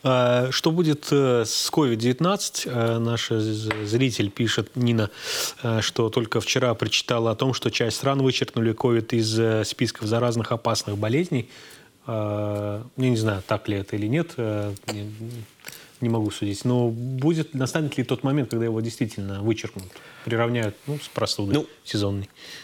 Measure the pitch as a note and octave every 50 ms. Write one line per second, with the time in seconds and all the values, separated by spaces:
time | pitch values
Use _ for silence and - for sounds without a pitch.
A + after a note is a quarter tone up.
0 | - C3 B2+ B2+ B2 B2 B2 B2 B2+ C3 - - - E3 D#3+ F3+ E3+ D#3 C#3+ -
1 | - - D3 C#3+ C3+ B2+ B2 A#2 A2 - - - - - - D#3+ D3 B2 A#2 A2
2 | A2+ B2 B2 - D#3+ F#3 G3+ F#3+ - - - - - D#3 B2 A#2 A#2 A#2 A#2 A#2
3 | A2+ A#2 A#2 A2+ - - A#2 A2 G#2+ A2 G#2+ G#2+ A2 G#2+ G#2+ G#2+ G#2 G#2 A2+ B2
4 | C3+ B2+ A2 - G#2 G2 - - A#2 G#2+ - A#2+ G2+ - - B2+ B2 A#2+ A#2 A2
5 | G#2+ - - - - - - - - - - - - A#2 A2+ A2 G#2+ - - -
6 | A2+ G#2+ - B2 A2+ A2 - A2+ - - - B2+ B2+ B2 A2+ - - G#2+ - -
7 | - - B2 A2+ A2+ A2+ A2+ - C3+ C3 B2 - - A#2+ - - A#2+ A2+ - -
8 | C3 C#3 C#3 C#3 C3 C3 - - - - - A#2 A2+ A2+ A2 - - B2 A#2 A2+
9 | A2 - B2 A2+ A2 G#2+ A2 A2+ A2+ A2 A2 A2 G2+ - - - B2 A2 - -
10 | A2 G#2+ A2+ A#2 B2 A#2+ A#2 A#2 G#2+ - A#2+ A#2 - A#2 A2 - - G#2 G2+ G2
11 | A2 G#2+ B2 D#3+ F3+ F3 D3+ A#2+ G#2+ - - - - - - - - - _ _
12 | - A#2+ A2+ G#2+ G#2+ G#2 G#2 G#2 G#2 G#2 G#2 G#2 G#2 G#2 G2+ G#2 A#2 B2+ - C3
13 | C3 C3 A#2+ A2 A2 A2 G2+ F#2+ - - A2 G#2+ - - G#2 G2 G2 - A2 G#2
14 | G#2 A2 C3+ E3+ D#3+ E3 - B2+ A2+ G#2+ G#2+ G#2 G#2 G#2 G2 - - - G#2 G#2
15 | G#2 G#2+ G#2+ A2 A2+ A#2 A#2+ A#2 A2 - - _ - - - - - - - -
16 | B2 A#2 A2+ A2+ G#2+ G#2 - - G#2 G2+ G2+ - - B2 B2 B2 A#2+ A#2 A2+ A#2
17 | B2 C3 C3 B2+ C3+ E3 E3+ D#3+ D#3 - - B2+ C3+ C#3 - E3 D#3 C#3+ - C3+
18 | A#2+ - C3 - - C3+ C#3+ D3+ B2 A2 A#2+ A2+ A#2 A#2 A2 A2 A2 A2+ - -
19 | A#2+ G#2 - G#2 G2 G2 G2 G2 G#2 A2+ A2 - - - - F#2+ F#2+ F#2 - -
20 | - - - - - A2+ A#2 A2+ A#2 A#2 B2 A#2+ A2 G#2 - - - C#3 D3 C#3+
21 | - - - - - - - - G2+ G2 B2 D3+ - - - - - - - G#2
22 | G2+ G2+ G2+ G2 F#2 - - - - - - -